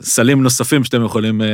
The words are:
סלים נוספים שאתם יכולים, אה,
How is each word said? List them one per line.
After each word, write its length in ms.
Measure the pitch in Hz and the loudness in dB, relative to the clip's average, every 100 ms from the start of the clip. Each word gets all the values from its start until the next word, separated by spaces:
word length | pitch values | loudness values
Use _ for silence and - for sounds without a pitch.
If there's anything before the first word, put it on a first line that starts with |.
סלים 420 | - - 120 139 | -4 0 2 4
נוספים 400 | 131 - 120 151 | 2 0 0 0
שאתם 220 | 120 123 110 | 0 0 -2
יכולים, 360 | 113 110 110 | -2 -2 -2
אה, 60 | 107 | -2